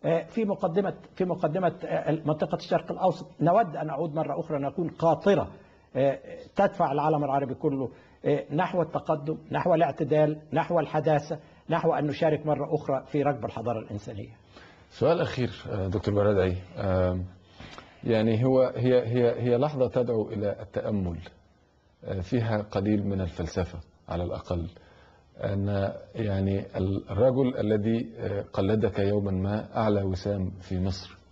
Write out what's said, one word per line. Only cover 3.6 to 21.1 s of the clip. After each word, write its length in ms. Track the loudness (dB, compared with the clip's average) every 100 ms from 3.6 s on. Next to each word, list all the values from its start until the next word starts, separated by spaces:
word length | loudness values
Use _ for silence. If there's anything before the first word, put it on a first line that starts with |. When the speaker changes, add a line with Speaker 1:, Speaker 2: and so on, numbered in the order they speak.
| 2 -2
Speaker 1:
أن 120 | -6
نعود 280 | -4 -4 -2
مرة 240 | -4 -4
أخرى 200 | -4 -2
نكون 300 | -4 -2 -6
قاطرة، 580 | 2 2 4 4 2 2 -8 -20 -20 _ 0
آه، 240 | 2 0 -8 -16 -12 2
تدفع 360 | 2 2 0
العالم 320 | 2 2 2
العربي 300 | 2 0 -2
كله، 360 | -2 -2 -2 -4 -8 -20 -6 0
آه، 200 | 0 0 -2
نحو 260 | 0 0
التقدم، 560 | -2 -4 -2 -2 -2 -8 -4
نحو 220 | -2 2
الاعتدال، 680 | 4 4 0 0 4 4 2 -2
نحو 260 | -2 0 0
الحداثة، 600 | 0 0 2 2 0 -10 -12 -20 -2
نحو 240 | 0 2
أن 120 | 2 0
نشارك 400 | 2 2 2 0
مرة 300 | -2 0 -2
أخرى 280 | 0 -4 -2
في 180 | 0
ركب 220 | 0 0 -4
الحضارة 340 | -6 -4 -4
الإنسانية. 520 | -6 -10 -10 -12 -12 -18 _ -20 -20 -20 -20
Speaker 2:
سؤال 320 | 0 2 2
أخير، 280 | 0 -2 -4 -4 -8
آه، 160 | -4 -2
دكتور 280 | 0 0 2
برادعي، 400 | 4 4 4 0 -6 -6
آم، 480 | 0 2 2 0 -6 -12 -20 -20 -18 -18 -20 -10
يعني 420 | 0 2 4 4 4
هو، 280 | 4 4 2
هي، 320 | 4 4 4
هي، 340 | 2 2 2
هي 160 | 2 2
لحظة 320 | 2 2 0
تدعو 400 | 2 0 0 -2
إلى 320 | -2 -2 -4
التأمل، 580 | -6 -6 -2 -2 -2